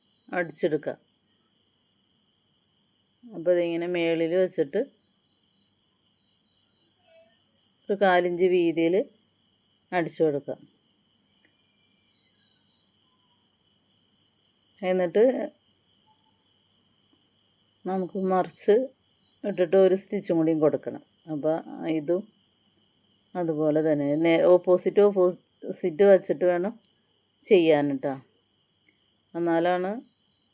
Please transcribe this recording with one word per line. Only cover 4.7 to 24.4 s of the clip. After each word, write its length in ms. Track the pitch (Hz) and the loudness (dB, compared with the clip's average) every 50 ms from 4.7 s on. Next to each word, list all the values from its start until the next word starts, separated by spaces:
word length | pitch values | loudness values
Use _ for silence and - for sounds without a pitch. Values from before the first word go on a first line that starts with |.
| - 196 269 277 _ _ _ _ _ _ _ _ _ _ _ _ _ _ _ _ _ _ _ _ _ _ _ _ _ _ _ _ _ _ _ _ _ _ _ _ _ _ _ _ _ _ 719 698 659 659 659 _ _ _ _ _ _ _ _ _ _ _ _ - | -2 -6 -6 -6 _ _ _ _ _ _ _ _ _ _ _ _ _ _ _ _ _ _ _ _ _ _ _ _ _ _ _ _ _ _ _ _ _ _ _ _ _ _ _ _ _ _ _ _ _ -20 _ _ _ _ _ _ _ _ _ _ _ _ _ -8
ഒരു 60 | 208 196 | -4 0
കാലിഞ്ച് 500 | 208 190 180 180 180 180 175 170 185 185 | 2 2 4 4 2 0 0 0 0 2
വീതിയിൽ 460 | 180 180 175 170 160 160 165 165 180 196 277 - _ _ _ _ _ _ _ _ _ _ _ _ _ _ _ - | 2 2 0 0 0 0 0 2 2 0 -2 -4 _ _ _ _ _ _ _ _ _ _ _ _ _ _ _ -6
അടിച്ചു 300 | - 180 165 156 147 - | -4 -4 -4 -4 -2 -2
കൊടുക്കുക. 360 | 165 156 143 143 139 - - - - - _ _ _ _ _ _ _ _ _ _ _ _ _ _ _ _ _ _ _ _ _ _ _ _ _ _ _ _ _ _ _ 1017 _ _ _ 1077 1077 1077 1077 _ _ _ _ _ _ _ _ _ _ _ _ _ _ _ _ _ _ _ _ _ _ _ _ _ _ _ _ _ _ _ _ _ _ _ _ _ _ _ _ _ _ - | 0 0 0 -2 -6 -10 -14 -14 -14 -20 _ _ _ _ _ _ _ _ _ _ _ _ _ _ _ _ _ _ _ _ _ _ _ _ _ _ _ _ _ _ _ _ _ _ _ _ _ _ _ _ _ _ _ _ _ _ _ _ _ _ _ _ _ _ _ _ _ _ _ _ _ _ _ _ _ _ _ _ _ _ _ _ _ _ _ _ _ _ _ _ _ -8
എന്നിട്ട് 420 | 208 185 185 185 180 175 165 202 220 262 247 254 269 302 - _ _ _ _ _ _ _ _ _ _ _ _ _ _ _ _ _ _ _ _ _ _ _ _ _ _ _ _ _ _ _ _ _ _ _ _ _ _ _ _ _ _ _ _ _ - | -4 -2 -2 0 -2 0 2 4 4 4 2 0 -6 -10 -12 _ _ _ _ _ _ _ _ _ _ _ _ _ _ _ _ _ _ _ _ _ _ _ _ _ _ _ _ _ _ _ _ _ _ _ _ _ _ _ _ _ _ _ _ _ -10
നമുക്ക് 340 | 185 185 190 185 165 - 202 190 | -6 -6 -6 -6 -6 -6 -6 -2
മറിച്ച് 500 | 185 185 185 175 165 - - - - 202 233 262 269 - _ _ _ _ _ _ _ _ _ - | 0 0 0 -2 -2 -6 -6 2 2 2 2 2 -2 -10 _ _ _ _ _ _ _ _ _ -10
ഇട്ടിട്ട് 340 | 208 196 160 180 165 156 196 | -8 -2 -2 -2 2 4 4
ഒരു 180 | 190 185 180 | 4 4 4
സ്റ്റിച്ചും 420 | 190 - - - 202 - - 175 165 | 0 -4 -6 -8 -8 -4 -2 0 0
കൂടിയും 220 | 160 160 165 156 | 2 0 0 2
കൊടുക്കണം. 420 | 151 147 139 131 - 123 120 117 - _ _ _ _ - | 2 0 0 0 -8 -8 -14 -14 -16 _ _ _ _ -12
അപ്പോൾ 280 | 156 147 135 156 160 165 - - - - 165 165 | -10 -6 -4 -2 -4 -4 -6 -10 -14 -10 -6 -4
ഇതും 320 | 160 160 151 147 170 185 202 - _ _ _ _ _ _ _ _ _ _ _ _ _ _ _ _ _ _ _ _ - | -4 -4 -2 -2 -4 -4 -4 -8 _ _ _ _ _ _ _ _ _ _ _ _ _ _ _ _ _ _ _ _ -8
അതുപോലെ 440 | 180 180 165 160 151 156 151 147 156 | -6 -4 -4 -2 0 0 0 0 2
തന്നെ 260 | 156 160 151 147 143 143 147 | 2 0 0 0 0 -2 -2
നേ-, 280 | 156 165 165 165 160 | 0 2 2 2 4